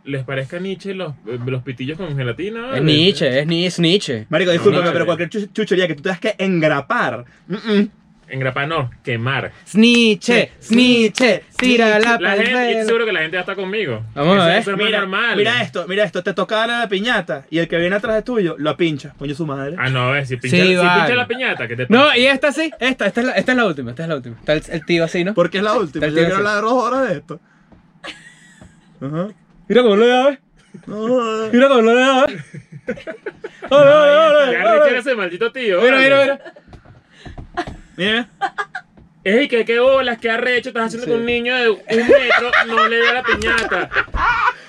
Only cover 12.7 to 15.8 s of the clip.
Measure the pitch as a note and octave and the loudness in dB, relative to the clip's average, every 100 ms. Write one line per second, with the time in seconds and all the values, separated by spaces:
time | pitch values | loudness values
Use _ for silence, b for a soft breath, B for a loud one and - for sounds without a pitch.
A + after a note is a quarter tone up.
12.7 | A3+ A3 A#3 A3+ F3+ D#3 F3+ F3 F3+ F#3+ | -2 0 0 0 -2 -4 -4 -6 -6 -6
13.7 | G#3+ F3 A2 A2+ - D3+ G3 E3+ G3 G3+ | -4 -4 -6 -8 -2 2 4 4 2 0
14.7 | G3 G#3+ G#3 G3 G3 A#3 G3+ G#3+ A#3+ G3+ | -2 -2 -2 -2 -4 -2 0 0 -2 -4
15.7 | F#3 | -6